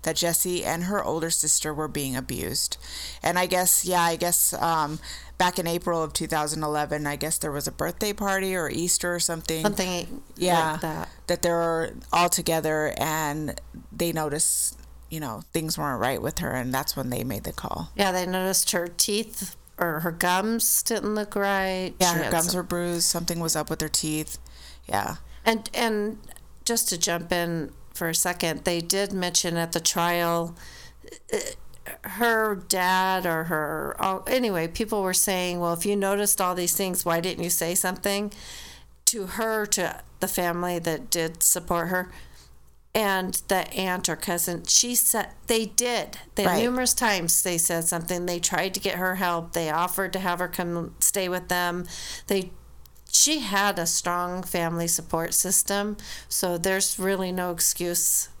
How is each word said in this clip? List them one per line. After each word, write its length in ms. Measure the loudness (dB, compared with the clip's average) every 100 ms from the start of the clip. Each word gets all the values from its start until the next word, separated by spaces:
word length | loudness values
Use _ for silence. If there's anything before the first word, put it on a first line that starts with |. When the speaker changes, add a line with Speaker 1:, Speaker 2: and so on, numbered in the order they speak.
Speaker 1:
that 140 | -2 0
Jesse 480 | 0 2 0 -2 -2
and 200 | -2 -2
her 160 | -2
older 260 | 0 -2 0
sister 440 | 0 2 2 0
were 140 | -4 -4
being 280 | -4 -4 -4
abused. 600 | -4 -4 -4 -2 -2 -4 -10 -10 -10 -2
And 160 | 0 2
I 60 | 2
guess, 400 | 2 4 4 4
yeah, 160 | 2
I 140 | 4 2
guess, 380 | 2 4 2
um, 460 | 2 2 2 0 -4 -8 -12 -14 0
back 180 | 2 2
in 80 | -2
April 380 | 0 0 0
of 100 | 0
two 140 | -2 -2
thousand 340 | 0 0 -2
eleven, 440 | 0 0 0 -2 -2
I 80 | -2
guess 220 | -2 -2
there 120 | -2
was 160 | -2 -4
a 40 |
birthday 420 | -4 -4 0 -2
party 420 | 0 0 0 0 0
or 140 | -2
Easter 440 | 0 2 2 2 0
or 40 |
something. 440 | 0 0 -2 0
Speaker 2:
Something 580 | 2 2 0 -2 -4 -10 -12 -2
Speaker 1:
Yeah, 360 | 4 4 4
Speaker 2:
like 80 | 0
that. 280 | -4 -4 -8 -10 -2
Speaker 1:
that 140 | 2
they 80 | 4
were 440 | 4 2 2 -2 -6 0
all 160 | 4 4
together 640 | 4 2 2 2 2 0 0
and 600 | 0 2 0 0 -4 -6 -12 -16 -14
they 200 | -2 0
noticed, 640 | 0 0 2 2 2 -2 -4 -18 -18 -10
you 100 | -6
know, 220 | -6 -8 -4
things 280 | -2 -2 -2
weren't 200 | 0 0
right 220 | 0 0
with 180 | -2 -2
her, 120 | -2
and 200 | -2 0
that's 240 | -2 -2 -4
when 140 | -2
they 140 | -2
made 200 | -2 -4
the 100 | -6
call. 360 | -8 -6 -6 -6 0
Speaker 2:
Yeah, 140 | 2
they 160 | 2 0
noticed 440 | 0 0 2 2
her 160 | 0 -2
teeth 680 | 0 2 2 -2 -6 -8 -10 -20 -2
or 220 | 0 2
her 100 | -2
gums 720 | 0 2 4 2 0 2 2
didn't 320 | 0 -2 0 -2
look 200 | -2 0
right. 580 | 2 2 0 -2 -4 2
Speaker 1:
Yeah, 120 | 2
Speaker 2:
She 60 | 4
Speaker 1:
her 60 | 2
Speaker 2:
had 60 |
Speaker 1:
gums 200 | 2 2
Speaker 2:
some 60 | -2
Speaker 1:
were 60 |
bruised. 420 | -2 -2 -2 0 0
Something 320 | 0 -2 -2
was 160 | 0 0
up 160 | -2
with 100 | -2
her 80 | -2
teeth. 480 | -2 0 -2 -4 -10 -14 -18 -18 -18 4
Yeah. 280 | 4 4 -4 -10 0
Speaker 2:
And, 240 | 2 2 -2
and 460 | 0 2 2 -2 -4 -12 -16 -18 -6
just 240 | -2 0 0
to 80 | 0
jump 340 | 2 0 0
in 400 | 0 2 -2 -4 -8 -14
for 160 | -4 0
a 60 |
second, 520 | 2 0 0 -2 0 0
they 160 | 0
did 300 | 0 0 0
mention 440 | 0 2 2 2 0
at 140 | 0
the 80 | 0
trial, 760 | 0 2 2 4 4 2 0 -6 -16 -16 -18 -18 -18 -18 -4
uh, 40 | -4 -4 -10 -14 -14 -14 -12
her 520 | -10 0 4 4 2 -2
dad 720 | -2 2 4 4 4 2 2
or 200 | 0 2
her, 500 | 0 0 -2 -4 0
oh, 240 | 0 0 0
anyway, 400 | 2 2 0 -2
people 340 | -2 -2 0
were 120 | 2
saying, 460 | 2 2 2 0 0
"Well, 140 | 0
if 120 | 0 0
you 80 | 2
noticed 440 | 2 2 2 2
all 140 | 2 0
these 200 | 0 0
things, 280 | 0 0
why 160 | 0 0
didn't 240 | 0 -2
you 60 | -2
say 240 | 0 0 0
something?" 560 | 0 -2 -2 0 -4 -8 -14 -14 -16 -18 -20 -2 -2
To 200 | 0 -6
her, 400 | -2 0 0 0
to 360 | 0 0 -4 -14 -4
the 80 | -2
family 500 | 0 0 0 0 0
that 300 | -2 -4 -2
did 340 | 0 0 2
support 460 | 2 2 0 -2 2
her, 200 | -2 -2 -10 -18 -20 -20 -20 -20 -20 -4 0
and 460 | 2 2 0 -4 0
the 200 | 0 2
aunt 340 | -2 0 0 0
or 80 | -2
cousin, 480 | -2 0 0 -2 2
she 300 | 4 4 4
said 340 | 4 2 0 -8 0
they 180 | 2 2
did. 540 | 0 0 0 -2 -8 -8 0
They, 100 | 2
Speaker 1:
Right. 180 | 4
Speaker 2:
numerous 300 | 2 2 2
times 480 | 2 4 2 4 2
they 160 | 2 2
said 260 | 2 2 2
something. 400 | 0 -2 -2 -2
They 120 | 0
tried 340 | 0 2 0 0
to 40 |
get 160 | -2 0
her 200 | 0 2
help. 360 | 2 0 0
They 160 | 0 0
offered 440 | 2 2 0 0
to 60 | 0
have 200 | 0 0
her 80 | -2
come 480 | -2 -2 -2 -4 2
stay 280 | 2 2 0
with 200 | -2 0
them. 360 | 2 2 0 -6 -8 -10 -10 -2
They, 240 | -2 -2 -10 -18 -20 -20 -20 0
she 280 | 4 4 2
had 380 | 2 2 4 2
a 60 | 0
strong 560 | 0 0 0 -2 -4
family 440 | -2 0 0 0 0
support 460 | 0 0 -2 0
system, 640 | 0 2 2 2 0 -2 -6 -10 -12 -6
so 280 | -2 0 2
there's 400 | 2 2 0 0
really 320 | 0 0 0
no 200 | -2 -2
excuse 800 | 0 0 2 0 2 2 2 -2 -10